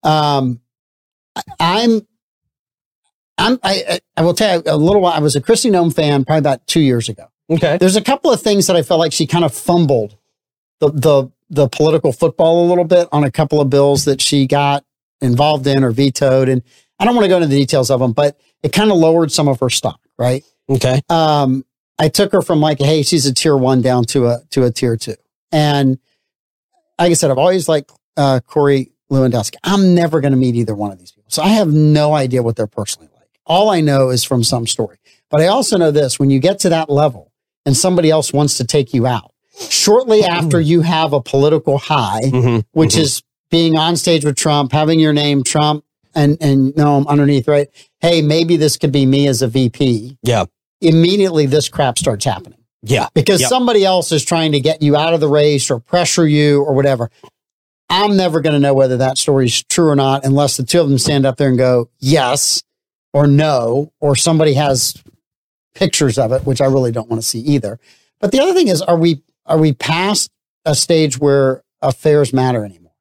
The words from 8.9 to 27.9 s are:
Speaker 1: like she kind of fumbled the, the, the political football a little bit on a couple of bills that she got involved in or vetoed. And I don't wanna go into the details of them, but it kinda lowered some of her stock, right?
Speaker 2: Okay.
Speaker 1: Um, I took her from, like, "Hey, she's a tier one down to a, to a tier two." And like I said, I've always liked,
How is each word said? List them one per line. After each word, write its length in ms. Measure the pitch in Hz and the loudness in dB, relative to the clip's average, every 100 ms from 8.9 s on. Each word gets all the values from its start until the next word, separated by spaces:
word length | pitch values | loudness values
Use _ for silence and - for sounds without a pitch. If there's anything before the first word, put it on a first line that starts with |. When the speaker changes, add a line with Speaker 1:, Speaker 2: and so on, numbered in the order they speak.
| 165 | 0
Speaker 1:
like 140 | 165 | 0
she 140 | - 156 | -2 -2
kind 180 | 170 165 | 0 -2
of 80 | |
fumbled 640 | - - 175 160 131 104 _ _ _ _ _ _ _ | -4 -2 0 2 0 -2 _ _ _ _ _ _ _
the, 100 | 151 | 0
the, 400 | 147 156 143 131 _ _ | 2 2 2 0 _ _
the 180 | 147 135 | -2 -2
political 420 | - 151 156 147 | 0 0 2 -2
football 540 | 123 165 - 165 170 175 | -2 -4 0 0 2 2
a 20 | |
little 160 | 180 | 0
bit 240 | 170 180 170 | 2 2 2
on 120 | 147 | 0
a 80 | 143 | 0
couple 300 | - 151 151 | -2 -2 0
of 80 | 139 | 2
bills 360 | 139 139 143 147 | 2 2 2 0
that 160 | 135 | -2
she 260 | - 143 131 | 0 0 0
got 360 | 143 143 143 _ _ _ _ | 0 0 -2 _ _ _ _
involved 440 | 131 120 147 151 135 | -2 0 2 0 0
in 160 | 139 | 0
or 80 | 135 | 0
vetoed. 580 | 113 139 127 139 131 131 | 0 -2 0 0 2 2
And 120 | 131 - _ _ _ | -2 -4 _ _ _
I 60 | 220 | 0
don't 100 | 240 | 2
wanna 120 | 202 | 2
go 60 | 180 | 2
into 100 | 160 | 2
the 80 | 139 | 0
details 320 | 135 151 123 | 0 0 0
of 80 | 131 | 0
them, 120 | 127 | 0
but 260 | 113 147 - _ _ | 0 -2 -4 _ _
it 100 | 151 | -4
kinda 200 | - 214 | 0 2
lowered 380 | 190 160 165 160 | 2 2 2 0
some 160 | - 147 | 0 0
of 120 | 127 | 0
her 100 | 127 | -2
stock, 300 | - 123 - _ _ | -4 -6 -10 _ _
right? 260 | 123 131 _ _ - | -4 -4 _ _ -4
Speaker 2:
Okay. 320 | 135 127 131 - | -2 0 -2 -2
Speaker 1:
Um, 540 | 165 160 147 135 131 - _ _ - | 0 2 2 0 -2 -6 _ _ -4
I 100 | 156 | -2
took 240 | - 196 | 0 0
her 80 | 196 | 0
from, 180 | - 165 | 0 0
like, 200 | 151 147 | 0 0
"Hey, 220 | 139 156 | 0 0
she's 240 | 143 170 135 | 0 0 0
a 80 | |
tier 220 | 123 160 139 | -2 0 0
one 260 | 127 131 | 2 0
down 220 | 120 123 117 | 0 0 0
to 220 | 143 120 | 0 0
a, 140 | 120 _ | -2 _
to 120 | - 123 | -2 -2
a 60 | |
tier 260 | 120 123 113 | 0 -4 -4
two." 180 | - 107 _ _ _ | -8 -14 _ _ _
And 460 | 156 151 143 135 131 _ _ _ _ _ _ _ _ _ - | -2 0 0 0 -2 _ _ _ _ _ _ _ _ _ -2
like 120 | 175 | 0
I 20 | |
said, 180 | 165 156 | 0 0
I've 60 | 131 | 0
always 320 | 165 185 160 | 0 0 -2
liked, 220 | 156 - | -4 -4